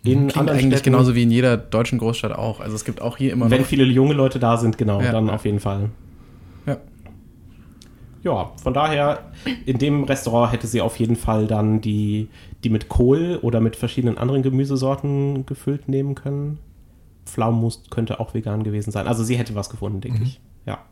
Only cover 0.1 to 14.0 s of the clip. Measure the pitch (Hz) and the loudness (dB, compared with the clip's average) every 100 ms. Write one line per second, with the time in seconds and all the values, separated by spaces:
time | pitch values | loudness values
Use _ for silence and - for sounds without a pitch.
0.1 | 135 139 135 156 139 131 131 135 123 127 | 4 4 2 2 4 4 4 4 6 6
1.1 | 120 117 117 127 117 - 107 117 123 110 | 4 4 4 4 2 0 -2 0 0 -2
2.1 | 117 110 - 113 107 107 107 - 110 120 | -2 -4 -4 -4 -6 -8 -6 -6 -6 -6
3.1 | - 135 110 117 127 131 139 131 127 139 | -2 -2 2 4 4 4 4 6 6 4
4.1 | 143 135 131 120 117 117 110 107 101 123 | 4 2 2 2 2 2 2 0 2 0
5.1 | 113 110 107 104 104 104 98 107 - - | 2 0 0 -2 -2 -2 -2 -4 -6 -20
6.1 | - - - - - - 139 - - - | -20 -20 -20 -20 -12 -8 -8 -10 -20 -20
7.1 | - - - - - - - - - - | -20 -20 -20 -20 -20 -20 -20 -20 -20 -20
8.1 | - 185 113 - - - 131 156 147 143 | -8 -2 -2 -4 -6 -2 0 0 2 0
9.1 | 147 - - - 247 - 127 143 143 135 | -2 -8 -12 -8 -8 -4 0 2 0 0
10.1 | 135 - 117 117 117 110 117 101 - 113 | -2 0 2 2 0 -2 -2 -2 -2 -2
11.1 | 117 - 110 107 107 107 107 110 104 104 | 0 0 0 0 0 2 0 0 -2 0
12.1 | 107 110 - - - 120 110 - - 123 | -2 -6 -12 -20 -8 -2 -2 0 2 4
13.1 | 143 170 175 117 113 113 - 120 - | 4 2 -2 0 2 0 -2 -6 -2